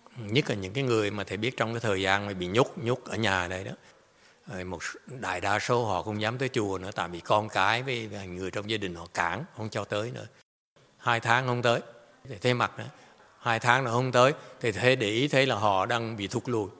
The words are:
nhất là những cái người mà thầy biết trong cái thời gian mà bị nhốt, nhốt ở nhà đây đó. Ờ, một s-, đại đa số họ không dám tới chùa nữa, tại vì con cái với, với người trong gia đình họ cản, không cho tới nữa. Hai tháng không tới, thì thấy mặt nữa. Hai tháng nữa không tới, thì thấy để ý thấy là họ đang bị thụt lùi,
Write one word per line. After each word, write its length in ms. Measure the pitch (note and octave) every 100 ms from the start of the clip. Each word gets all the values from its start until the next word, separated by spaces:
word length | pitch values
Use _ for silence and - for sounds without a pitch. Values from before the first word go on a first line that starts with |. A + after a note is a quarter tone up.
| - -
nhất 280 | G#2 A#2 D3+
là 60 |
những 180 | G#2+ F#2+
cái 120 | A2
người 260 | C3 A2+ G#2
mà 140 | G#2
thầy 120 | F#2+ G2
biết 200 | A#2 B2+
trong 160 | A2+
cái 80 | A#2
thời 220 | A2+ F#2+
gian 240 | F#2+ G2 G#2
mà 60 |
bị 140 | F#2+ F2+
nhốt, 260 | G#2 C#3 -
nhốt 280 | A#2 B2+
ở 120 | - F#2+
nhà 320 | A2 F#2+ F2
đây 160 | F#2
đó. 80 | G2+ - - - _ _ - _ -
Ờ, 180 | F#2
một 180 | F#2 E2+
s-, 380 | - - - C3
đại 200 | G2 F#2
đa 180 | G2 G#2
số 260 | - B2
họ 180 | A2+ F2+
không 180 | G2+ G#2
dám 180 | G#2+ B2+
tới 100 | C3
chùa 300 | B2 G2+ F#2
nữa, 120 | F#2
tại 140 | - F2
vì 120 | E2+
con 280 | - G#2+ G#2+
cái 340 | G#2 G2 A#2
với, 260 | C3+ A#2+ A2
với 180 | G#2 G2
người 240 | F2+ F#2
trong 200 | G#2+ G2+
gia 60 | A2
đình 180 | G2
họ 120 | E2+ E2
cản, 300 | - F2 F#2+ E3+ -
không 140 | A2
cho 140 | A2
tới 260 | G2 G#2 A2+
nữa. 160 | B2 A2 - _ _ _ _ _ _
Hai 220 | - A#2
tháng 260 | A#2 A#2 C3
không 160 | B2
tới, 180 | A#2+ B2 - - - - B2+
thì 80 | G#2
thấy 140 | B2
mặt 240 | B2 G#2 -
nữa. 100 | A2+ - - - - -
Hai 220 | A#2+ A2+
tháng 240 | - B2
nữa 60 | C3
không 220 | A#2+ C3
tới, 200 | B2 B2+ D#3 - -
thì 120 | A#2+
thấy 240 | G2 B2 C3
để 100 | G#2
ý 220 | A2 C#3+
thấy 180 | C3+ C3+
là 80 | G#2+
họ 300 | G#2+ F#2+ F#2
đang 300 | A#2+ A2+ A2+
bị 120 | G2
thụt 200 | A#2 -
lùi, 200 | A#2 G2 -